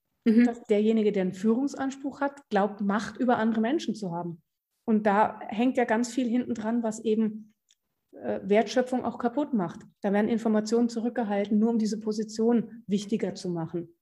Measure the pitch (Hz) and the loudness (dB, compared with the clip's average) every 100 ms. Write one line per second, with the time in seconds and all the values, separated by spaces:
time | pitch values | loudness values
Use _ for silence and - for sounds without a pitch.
0 | _ _ 233 220 240 233 - 208 214 226 | _ _ 4 6 4 2 0 2 4 4
1 | 208 190 185 - 220 226 277 - 269 - | 2 2 0 0 0 2 0 -4 -6 -6
2 | 285 - 277 277 - 202 208 208 202 208 | -8 -4 -4 -6 -4 0 0 -2 -2 -2
3 | - - 247 240 220 226 220 320 - 196 | -2 -2 0 2 2 0 0 -2 -4 -6
4 | 185 170 175 170 _ _ _ _ - 214 | -6 -6 -8 -10 _ _ _ _ 0 2
5 | 214 202 - - - 208 254 254 240 220 | 4 4 2 0 -8 -2 0 2 2 0
6 | 240 - 247 247 240 226 214 240 220 220 | -2 -2 0 0 -2 -4 -2 -2 -2 -4
7 | 226 220 214 - - _ _ _ _ _ | -2 0 0 -2 -14 _ _ _ _ _
8 | _ - - 208 190 208 226 254 247 254 | _ -12 -6 -4 2 2 2 0 0 -2
9 | - - 240 277 294 233 170 - - _ | -4 -2 -2 -2 0 0 -2 -6 -18 _
10 | 202 202 214 226 226 214 214 233 233 233 | 0 2 2 2 2 0 2 2 2 0
11 | 233 240 208 202 202 208 233 233 214 214 | -4 -2 -2 0 2 2 2 2 0 -2
12 | 214 214 214 - 226 240 - - - 202 | -4 -4 -4 0 2 2 0 -8 -2 -2
13 | - 226 185 180 180 165 160 170 170 _ | 0 -4 -4 -6 -6 -6 -4 -6 -8 _